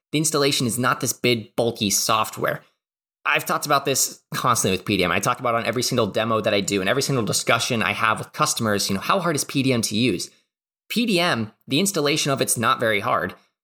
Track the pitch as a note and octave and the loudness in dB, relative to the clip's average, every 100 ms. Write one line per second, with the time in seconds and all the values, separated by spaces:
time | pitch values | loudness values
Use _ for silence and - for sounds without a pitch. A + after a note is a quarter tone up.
0 | _ D3 D#3 D3 C#3+ C#3 B2 A2 B2 C#3 | _ -2 0 2 2 2 0 0 0 0
1 | C3 - B2 A#2+ G#2+ - A#2 A2+ G2+ - | -4 -2 0 0 -2 -2 -2 0 0 0
2 | - A2 A2 - - - - _ _ _ | 0 0 -2 -4 -4 -4 -10 _ _ _
3 | _ _ C#3+ D3+ - D#3+ D3 C#3 C#3+ C3 | _ _ -2 -2 -2 -2 0 0 2 0
4 | - - _ - C3 A2+ G#2+ F#2 - G2 | -2 -6 _ -2 0 2 2 0 0 2
5 | F2 F#2 B2+ B2 B2 A#2 G#2+ A#2 A#2+ A#2+ | 2 2 0 0 0 0 0 -2 0 0
6 | G#2 A2+ A2+ A2 G#2+ G#2 F2+ G2 F#2 B2+ | 0 0 0 0 2 0 2 0 2 0
7 | C3 C3+ G2+ G#2 - A#2 - A2+ F#2 G2+ | 0 0 0 -2 0 0 0 0 0 0
8 | A2 G#2+ B2 - D3 - A2+ G2+ - G2 | 0 0 -4 -2 -2 0 0 0 0 -2
9 | - F#3+ E3+ C#3+ - D3 C3 A#2+ G#2+ G#2 | -2 -2 0 -2 -2 0 0 0 0 0
10 | B2 F2+ - _ _ _ _ _ - G#3+ | 0 0 -6 _ _ _ _ _ -6 -2
11 | A#3+ F3 F3 A#2+ G#2 - - C3+ G3 E3+ | 0 2 0 -2 -4 -10 -4 0 0 0
12 | C#3+ D3 D3 C3+ - - A#2 - A2+ G2+ | 0 0 0 0 0 0 0 2 2 0
13 | A2+ G#2+ F2+ - _ _ | 0 0 -2 -6 _ _